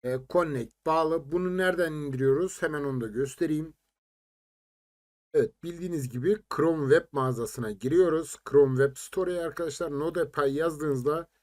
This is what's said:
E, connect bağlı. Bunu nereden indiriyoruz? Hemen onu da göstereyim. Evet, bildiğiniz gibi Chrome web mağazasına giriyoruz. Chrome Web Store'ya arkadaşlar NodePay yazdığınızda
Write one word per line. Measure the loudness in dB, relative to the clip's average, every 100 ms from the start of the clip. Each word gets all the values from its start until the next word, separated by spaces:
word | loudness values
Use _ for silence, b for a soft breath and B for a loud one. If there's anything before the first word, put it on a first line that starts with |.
| -4
E, | -6 0
connect | 0 2 -4 -6 _ 0
bağlı. | 2 2 0 -2
Bunu | -2 -2 0
nereden | 0 2 -2
indiriyoruz? | -2 -6 0 2 2 0 -2
Hemen | -4 -4
onu | -4 -4
da | -4
göstereyim. | -4 -6 -2 -2 -2 -4 -14 _ _ _ _ _ _ _ _ _ _ _ _ _ _ _
Evet, | 0 0 _
bildiğiniz | -12 -8 -6 -4 -4
gibi | -4 -2 -2 _ 0
Chrome | 0 2 4
web | 4 4
mağazasına | -2 -2 -2 -6 -6 -6
giriyoruz. | -4 2 4 4 2 -4 -12 4
Chrome | 6 6 6
Web | 2 0
Store'ya | -8 -4 -2 -2
arkadaşlar | -4 -4 -6 -4 -4
NodePay | -2 -2 -2 -2 0 0
yazdığınızda | 2 -2 -2 -2 0 0 -2 -6 _